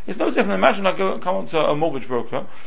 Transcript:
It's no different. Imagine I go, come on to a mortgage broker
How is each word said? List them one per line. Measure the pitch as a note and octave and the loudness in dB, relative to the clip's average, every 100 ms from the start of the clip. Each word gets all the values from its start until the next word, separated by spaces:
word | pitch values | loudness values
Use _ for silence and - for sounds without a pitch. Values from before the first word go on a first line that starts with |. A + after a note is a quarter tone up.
| - | -4
It's | F#3 | -2
no | - | 0
different. | C4 G3+ | 2 2
Imagine | F#3+ A3+ G3+ G3 | 4 4 4 0
I | E3+ | 0
go, | F#3+ C#3+ | 0 -2
come | F#3 F#3+ | -2 -2
on | E3+ | 0
to | D#3+ | 0
a | D3 D3+ | 2 2
mortgage | E3 C3+ - | 0 -2 -2
broker | B2 A#2 C3+ - - | -2 -2 -2 -4 -4